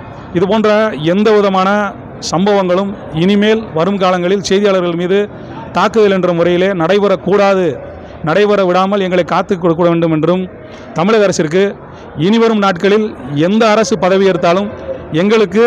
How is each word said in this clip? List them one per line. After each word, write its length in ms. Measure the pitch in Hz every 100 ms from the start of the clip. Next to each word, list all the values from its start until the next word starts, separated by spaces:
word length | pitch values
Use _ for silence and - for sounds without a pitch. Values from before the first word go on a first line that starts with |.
| - - -
இதுபோன்ற 580 | 175 202 220 214 214 220 143
எந்த 280 | 156 190 214
விதமான 600 | 208 202 190 190 208 202 - - - -
சம்பவங்களும் 600 | 165 202 202 185 175 196 196 -
இனிமேல் 480 | 160 180 208 214 220 220
வரும் 220 | 160 175 202
காலங்களில் 480 | 185 180 175 202 -
செய்தியாளர்கள் 500 | 196 208 190 175 170
மீது 280 | 180 202 202 - - - -
தாக்குதல் 420 | 175 208 226 208 190
என்ற 160 | 180
முறையிலே 360 | 170 170 175 190
நடைபெறக்கூடாது, 920 | 185 160 202 196 180 175 196 196 190 170 123 - - - -
நடைபெற 400 | - 175 208 202
விடாமல் 400 | 185 180 190 202 185
எங்களை 180 | 180
காத்து 340 | 156 170 190 190
கொடுக்க 240 | 170 160
வேண்டும் 320 | 170 170 165 156
என்றும், 280 | 160 185 185 - - - -
தமிழக 280 | - 190 226
அரசிற்கு 540 | 196 180 156 180 202 202 - - - 147
இனிவரும் 400 | 175 226 226 214
நாட்களில் 580 | 196 175 196 214 214 - 131
எந்த 360 | 143 170 220 226
அரசு 280 | 214 214 202
பதவி 320 | 185 190 190
ஏற்றாலும் 400 | 175 180 185 202 - - - -
எங்களுக்கு 520 | 156 202 220 202 202